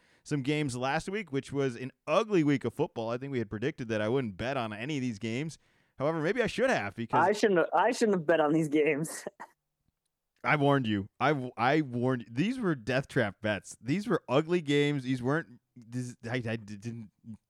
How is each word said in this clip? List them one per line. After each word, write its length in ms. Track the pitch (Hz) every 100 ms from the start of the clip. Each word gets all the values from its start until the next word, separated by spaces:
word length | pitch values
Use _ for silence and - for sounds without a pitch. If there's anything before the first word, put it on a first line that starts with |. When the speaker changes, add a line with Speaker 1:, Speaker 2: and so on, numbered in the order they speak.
| _ _
Speaker 1:
some 180 | - 147
games 340 | 127 151 147 123
last 320 | 131 156 190
week, 240 | 208 175
which 200 | 135 -
was 220 | 139 135
an 160 | 117 131 - -
ugly 380 | 175 220 190
week 220 | 147 139 117
of 80 |
football. 340 | - 165 120 113
I 80 | 123
think 160 | 139
we 60 | 131
had 100 | 107
predicted 400 | 107 135 151 113
that 140 | 110
I 60 | 107
wouldn't 260 | 135 117 90
bet 220 | 117 139
on 160 | 113
any 220 | 104 135 147
of 40 |
these 180 | 127 98
games. 380 | 113 120 156 - _ _ _ -
However, 220 | 143 165
maybe 220 | 151 240
I 40 | 214
should 200 | - 254
have 240 | 175 101
because 320 | - 117 147 180
Speaker 2:
I 60 |
shouldn't 280 | 214 214 180
have, 80 | -
I 180 | 160 214
shouldn't 240 | 254 226 190
have 80 | 151
bet 140 | 160
on 120 | 147
these 160 | 156 156
games. 560 | 151 151 143 160 - -
<laughs> 1120 | - - _ _ _ _ _ _ _ _ _
Speaker 1:
I 100 | 120
warned 320 | 151 139 139 113
you. 220 | 104 98 -
I 120 | 131
w-, 200 | 147 127 -
I 240 | 120 156
warned 420 | 139 120 123 127
you. 40 | 117
These 300 | 117 196 262
were 140 | 190 143
death 320 | 107 131 -
trap 260 | 135 107 -
bets. 340 | 107 95 - -
These 240 | 110 180 220
were 160 | 160 -
ugly 320 | 131 156 180
games. 420 | 143 143 143 147
These 180 | 127 131
weren't, 280 | 120 156 160 123 _ 123
this, 380 | 113 123 123 117 113
I, 60 | 127 113
I 80 | 117
d-, 200 | 101 104
didn't, 340 | 113 117 107 _ 117 104 _